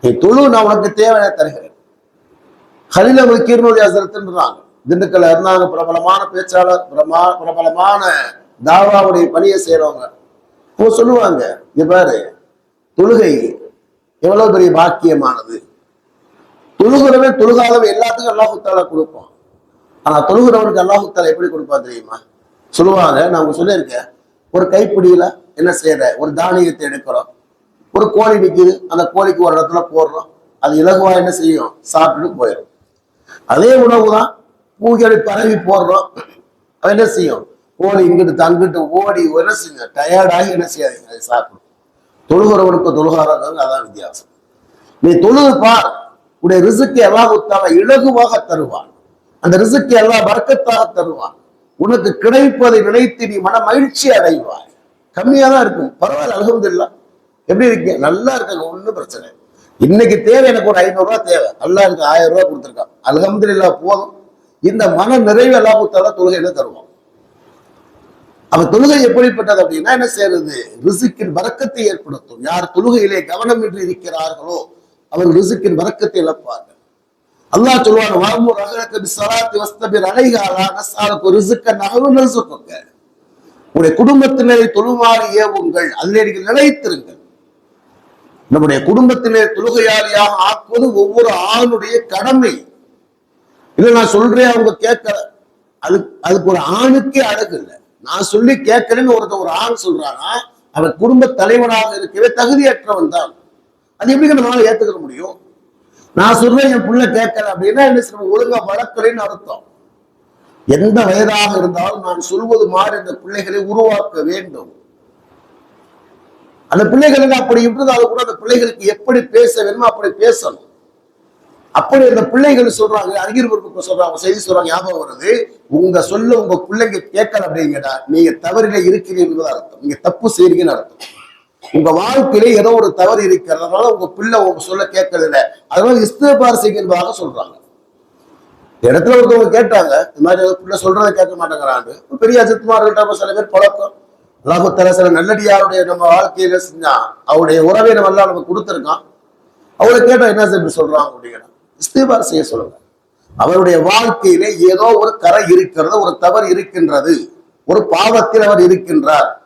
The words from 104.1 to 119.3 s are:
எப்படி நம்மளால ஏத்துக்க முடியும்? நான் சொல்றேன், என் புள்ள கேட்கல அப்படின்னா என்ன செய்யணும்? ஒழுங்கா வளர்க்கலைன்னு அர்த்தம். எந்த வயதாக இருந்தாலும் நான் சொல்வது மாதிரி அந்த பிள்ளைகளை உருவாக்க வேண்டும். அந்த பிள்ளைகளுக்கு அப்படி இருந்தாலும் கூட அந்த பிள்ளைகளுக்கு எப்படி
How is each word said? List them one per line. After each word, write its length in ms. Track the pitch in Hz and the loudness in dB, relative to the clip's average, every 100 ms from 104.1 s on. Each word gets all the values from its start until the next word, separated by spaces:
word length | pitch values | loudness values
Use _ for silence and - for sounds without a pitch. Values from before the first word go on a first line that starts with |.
எப்படி 180 | 277 302 | 2 2
நம்மளால 340 | 285 240 247 220 | 2 0 2 2
ஏத்துக்க 280 | 226 208 180 | 2 -2 -4
முடியும்? 320 | 147 127 - - _ _ _ _ _ _ _ | -12 -14 -16 -18 _ _ _ _ _ _ _
நான் 260 | - 202 233 | -2 2 2
சொல்றேன், 300 | 240 240 269 | 2 4 2
என் 120 | 247 196 | 0 0
புள்ள 160 | 233 247 226 | 0 0 -2
கேட்கல 280 | 226 214 214 | -4 -4 -8
அப்படின்னா 300 | 185 190 233 277 | -4 -2 2 2
என்ன 120 | 247 240 | 2 -2
செய்யணும்? 260 | 208 196 | -10 -4
ஒழுங்கா 260 | 208 240 240 202 | -2 -2 -4 -6
வளர்க்கலைன்னு 540 | 202 240 - 220 233 202 | -8 -8 -4 -4 -4 -10
அர்த்தம். 380 | - 143 120 _ _ _ _ _ _ _ _ _ _ - 143 | -12 -18 -20 _ _ _ _ _ _ _ _ _ _ -2 0
எந்த 220 | 202 220 214 | 2 2 2
வயதாக 420 | 190 214 208 208 202 | 0 0 0 -2 -2
இருந்தாலும் 480 | 175 170 185 208 180 | -4 -4 -6 -6 -8
நான் 200 | 175 - | -10 -6
சொல்வது 340 | 196 233 226 196 | -8 0 0 2
மாதிரி 280 | 185 208 208 | 0 -2 -4
அந்த 180 | 180 - | -10 -16
பிள்ளைகளை 380 | 180 202 190 202 196 | -12 -12 -8 -8 -4
உருவாக்க 500 | 208 226 208 - 160 | 0 0 0 -6 -6
வேண்டும். 500 | 151 185 190 147 - _ _ _ _ _ _ _ _ _ _ _ _ _ _ _ _ _ _ _ _ | -6 -6 -10 -20 -20 _ _ _ _ _ _ _ _ _ _ _ _ _ _ _ _ _ _ _ _
அந்த 120 | 180 214 | 0 2
பிள்ளைகளுக்கு 460 | 254 294 277 269 262 | 4 4 4 2 0
அப்படி 240 | - 233 | 2 2
இருந்தாலும் 480 | 233 226 269 247 240 | 2 0 -2 2 0
கூட 100 | 233 | 0
அந்த 140 | 240 - | -6 -8
பிள்ளைகளுக்கு 440 | 214 240 233 233 196 | -2 0 0 -4 -6
எப்படி 340 | 208 - 247 247 | -6 -2 -2 0